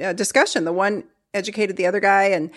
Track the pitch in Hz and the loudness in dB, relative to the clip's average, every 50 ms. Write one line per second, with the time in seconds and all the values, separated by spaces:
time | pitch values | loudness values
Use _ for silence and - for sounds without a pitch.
0 | 185 190 175 226 202 - - 262 311 - - 190 160 165 175 185 196 202 208 - | -6 -4 -4 -4 -2 0 2 2 2 2 0 -2 -2 -2 -2 0 0 0 -2 -4
1 | - _ _ _ _ _ - 202 190 214 202 214 214 190 185 190 180 180 196 202 | -8 _ _ _ _ _ -8 -6 -6 -6 -4 -4 -4 -4 -2 -2 -2 0 0 2
2 | 202 196 196 196 196 196 185 160 156 170 - | 4 4 4 4 4 2 2 0 -2 -6 -10